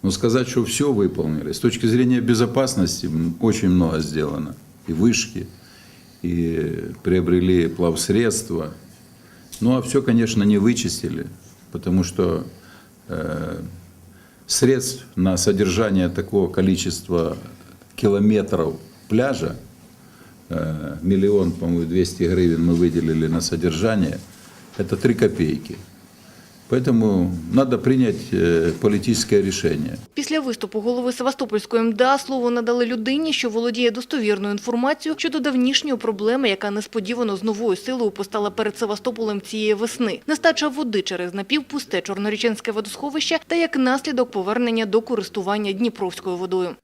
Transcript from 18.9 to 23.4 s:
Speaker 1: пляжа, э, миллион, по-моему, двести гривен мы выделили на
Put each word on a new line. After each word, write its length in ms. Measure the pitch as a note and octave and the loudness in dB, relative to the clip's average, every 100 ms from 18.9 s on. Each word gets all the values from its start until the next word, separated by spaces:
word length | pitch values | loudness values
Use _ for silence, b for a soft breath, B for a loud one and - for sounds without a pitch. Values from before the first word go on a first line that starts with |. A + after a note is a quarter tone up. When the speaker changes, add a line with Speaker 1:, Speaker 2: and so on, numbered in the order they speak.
| - - | -20 -2
Speaker 1:
пляжа, 460 | G#2+ C3 C3 D#2+ - - - - B B B B B - | 0 2 0 -4 -6 -14 -20 -20 B B B B B -8
э, 480 | E2+ D#2+ D#2 D2+ D#2 | -4 -4 -4 -8 -4
миллион, 500 | D#2+ G2 G2 G2+ F2 | 2 4 4 4 2
по-моему, 340 | E2+ F2 E2+ E2 | 0 0 0 0
двести 380 | F2+ F2+ - | 2 0 2
гривен 420 | E2+ F#2 F2 E2 E2+ | 2 4 4 4 2
мы 100 | E2+ | 4
выделили 520 | F2 E2 D#2+ D#2+ D#2+ | 4 2 0 0 0
на 140 | E2+ | 0